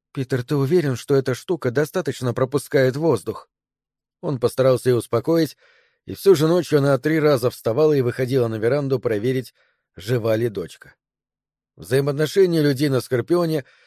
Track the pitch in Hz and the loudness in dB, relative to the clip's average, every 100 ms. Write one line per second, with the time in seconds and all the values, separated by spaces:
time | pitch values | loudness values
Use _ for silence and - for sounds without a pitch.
0 | _ - 131 123 120 147 135 180 147 123 | _ -10 -4 -4 -2 -2 2 2 0 -2
1 | - 135 131 127 - 170 127 120 151 151 | 0 0 0 -4 -4 -4 -2 -2 -2 -2
2 | 135 - 127 120 127 143 - 143 131 127 | -6 -4 -4 -2 -2 -2 -2 2 2 0
3 | 165 117 - - - _ _ _ _ _ | 0 0 -4 -12 -14 _ _ _ _ _
4 | _ _ 175 135 120 - 131 123 127 120 | _ _ -8 -2 -2 0 2 2 2 0
5 | - 117 151 165 156 - _ _ _ _ | 0 -2 0 0 0 -4 _ _ _ _
6 | - 98 196 165 160 175 - 151 139 135 | -16 0 4 4 4 2 2 2 2 2
7 | 151 160 151 135 120 - 120 117 156 143 | 0 0 2 2 0 -2 -2 2 2 2
8 | 120 113 127 135 117 110 113 143 139 131 | 0 -2 -2 0 0 0 0 0 0 -2
9 | 123 107 120 131 120 _ _ _ _ - | -2 -2 -2 -4 -6 _ _ _ _ -12
10 | 92 123 110 110 120 98 82 - - _ | -4 -2 0 0 -2 -4 -10 -14 -20 _
11 | _ _ _ _ _ _ _ - 85 131 | _ _ _ _ _ _ _ -20 -4 -2
12 | 139 139 156 196 185 165 147 131 147 131 | 0 -2 0 2 2 4 2 2 0 0
13 | - 123 117 175 170 156 - _ | 0 -2 0 0 0 -4 -8 _